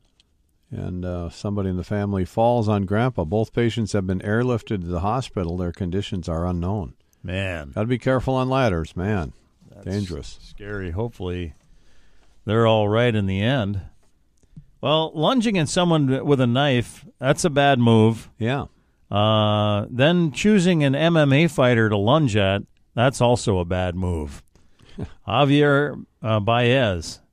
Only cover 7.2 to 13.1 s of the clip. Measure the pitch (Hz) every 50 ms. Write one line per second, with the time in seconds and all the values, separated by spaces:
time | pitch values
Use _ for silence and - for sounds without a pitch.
7.2 | - 95 92 98 98 95 87 80 73 69 - - 107 120 127 113 - 135 131 123
8.2 | - 135 131 131 127 127 131 135 131 110 90 82 80 - - 87 90 104 107 95
9.2 | 78 65 - _ _ _ _ _ _ - - 101 98 92 95 104 101 90 80 69
10.2 | - - - - - - - - 101 104 104 98 95 87 82 101 117 120 - -
11.2 | 95 90 90 90 87 78 - _ _ _ - _ _ - - - - - - -
12.2 | _ - _ - _ 110 107 113 113 113 110 110 104 101 107 113 123 123